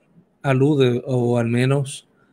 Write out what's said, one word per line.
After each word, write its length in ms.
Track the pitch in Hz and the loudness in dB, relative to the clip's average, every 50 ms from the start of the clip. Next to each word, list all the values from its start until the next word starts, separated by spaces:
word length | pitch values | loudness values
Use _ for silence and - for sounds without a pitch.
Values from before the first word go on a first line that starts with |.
| _ _ _ _ _ _ _ _ - | _ _ _ _ _ _ _ _ -4
alude, 600 | 143 135 131 135 147 156 139 131 123 120 120 - | -2 0 2 2 2 2 2 2 2 0 -2 -4
o 320 | 143 131 127 120 120 120 120 | -4 -2 -2 0 0 0 0
al 100 | 117 117 | 0 0
menos, 600 | 117 120 127 131 139 147 135 135 - - - _ _ _ _ _ | 0 0 0 2 0 0 -2 -4 -10 -16 -20 _ _ _ _ _